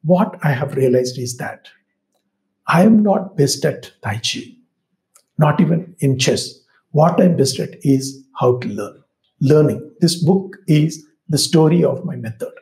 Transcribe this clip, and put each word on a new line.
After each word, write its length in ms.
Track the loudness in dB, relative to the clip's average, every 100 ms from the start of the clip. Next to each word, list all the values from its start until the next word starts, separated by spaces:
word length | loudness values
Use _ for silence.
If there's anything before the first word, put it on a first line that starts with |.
"What 360 | 2 0 0 -2
I 100 | -4
have 240 | -4 -4 0
realized 420 | 2 2 0 -6
is 180 | -10 -8
that 300 | -12 -12 -20 _ _ _ _ _ _ _ _ _ -2
I 160 | 2
am 180 | 4 4
not 340 | 4 0 -4 -2
best 280 | 0 0
at 260 | -4 -6 -16 _
Tai 140 | -8 -6
Chi, 260 | -6 -8 -12 -20 _ _ _ _ _ _ _ -2
not 220 | 0 2
even 340 | 0 0 -4 -4
in 180 | -2 0
chess. 300 | 0 -2 -6 -16 _ _ _
What 280 | 2 2 4
I'm 160 | 2 2
best 220 | 0 -2
at 180 | -8 -4
is 400 | 0 0 -2 -12 _
how 220 | -2 0 0
to 100 | -4
learn." 340 | -8 -12 -14 _ _ _ _
Learning. 400 | 2 4 4 -2 -10 _
This 220 | -2 0
book 340 | 0 0 -2 -14 0
is 380 | 2 2 -4 _ _ _
the 100 | -4
story 460 | 0 2 4 2
of 200 | 0 -2
my 120 | -8 -10
method. 360 | -12 -12 -14 -16